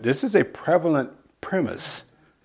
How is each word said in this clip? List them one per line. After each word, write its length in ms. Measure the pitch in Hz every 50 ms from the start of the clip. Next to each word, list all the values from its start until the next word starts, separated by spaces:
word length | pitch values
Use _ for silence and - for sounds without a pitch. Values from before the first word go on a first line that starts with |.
this 240 | 110 117 139 - 269
is 100 | 233 208
a 100 | 190 -
prevalent 640 | - - - - 151 175 175 160 170 151 135 123 - - - _ _ _ _
premise 640 | - - 190 185 147 - - - - - - - - - _ _ _ _ _ _